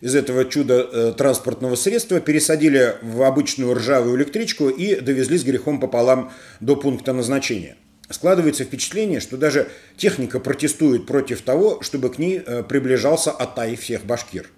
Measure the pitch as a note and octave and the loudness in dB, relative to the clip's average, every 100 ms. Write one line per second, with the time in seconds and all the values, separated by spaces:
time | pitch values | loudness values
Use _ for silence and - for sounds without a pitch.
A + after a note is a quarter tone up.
0 | B2 C#3 B2+ B2+ B2+ D3+ B2+ B2 B2 A#2+ | 2 0 2 0 0 0 2 2 2 0
1 | A#2 A2+ C#3 B2 - A#2 B2+ B2 - A3+ | 0 2 2 2 -2 -4 -4 -2 0 0
2 | A3+ F3+ D3+ D3+ D3 D#3+ D3+ C#3 B2 A2+ | 0 -2 2 0 2 4 4 6 4 2
3 | A2+ A2+ C3+ C3+ C#3+ - B2+ A#2+ A2+ C#3 | -6 2 4 4 -2 -2 0 0 2 2
4 | A#2+ B2 C#3+ G#3+ A3+ - C#3+ C3 F#3+ F#3+ | 2 2 0 -2 -4 0 0 0 0 0
5 | C3 C3+ B2+ E3+ C3 C3 D3+ C#3+ B2+ A#2+ | 0 0 2 0 2 0 0 -2 -2 2
6 | B2 C3 B2 - - - A2 C#3 C#3 B2+ | 4 4 2 -12 -20 -10 0 0 2 -2
7 | - B2+ A#2 C#3 B2+ A2 D#2 - _ _ | -2 -2 0 -2 -2 -6 -8 -16 _ _
8 | - - E3+ F#3 D#3+ C#3+ C3 B2+ - G3 | -16 -4 0 2 2 0 -6 -6 -6 -4
9 | G#3+ D3+ - C3 D3+ D3 - - - - | -2 -2 -6 -2 0 0 -2 -6 -20 -2
10 | G3+ - B2 B2+ - C#3+ D3+ - D#3 A#2+ | -2 0 -4 -4 -4 -2 -2 2 2 2
11 | - C#3+ C#3 A#2 - C3+ G#3+ - - C#3 | 0 -2 -2 -6 -2 2 2 0 -6 -4
12 | B2+ B2+ E3 F#3 - A#2+ A2+ C#3 B2+ B2+ | -4 -2 -4 -4 -6 -8 -2 -2 2 2
13 | A#2+ D#3+ D#3 C#3 A#2+ - A#2 A#2 - A2+ | 2 0 0 -4 -6 -4 -6 -6 -6 -8
14 | G2+ A#2+ - F2+ D#2 | -4 -6 -6 -12 -14